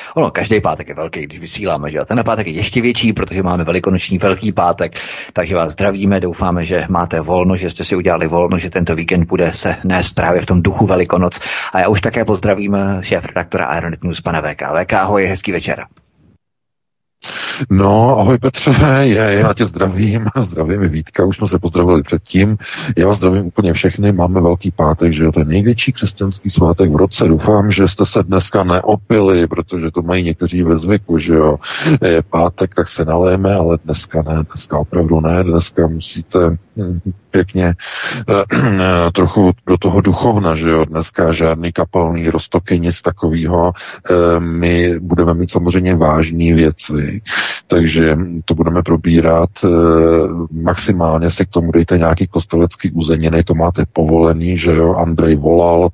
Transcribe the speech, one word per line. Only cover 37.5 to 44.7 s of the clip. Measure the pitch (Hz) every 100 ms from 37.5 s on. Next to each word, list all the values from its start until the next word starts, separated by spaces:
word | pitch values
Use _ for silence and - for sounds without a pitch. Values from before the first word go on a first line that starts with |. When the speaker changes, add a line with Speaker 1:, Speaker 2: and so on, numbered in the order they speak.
| 92 87 87 - - - - -
Speaker 2:
eh, | 101 98 - 127 98 92 90 85
<clears throat> |
trochu | 87 90 - 92 - -
do | 90
toho | 92 92
duchovna, | 101 87 123 107 87
že | 78 82
jo, | 80
dneska | 78 80 78 - 80
žádný | 80 80 80 85
kapelný | 85 80 92 82 85 82
roztoky, | 80 - 87 - 87
nic | 87 87
takovýho. | 85 - 82 82 80 87 87
Eh, | 87 - - - 90 85 85
my | 85 82 85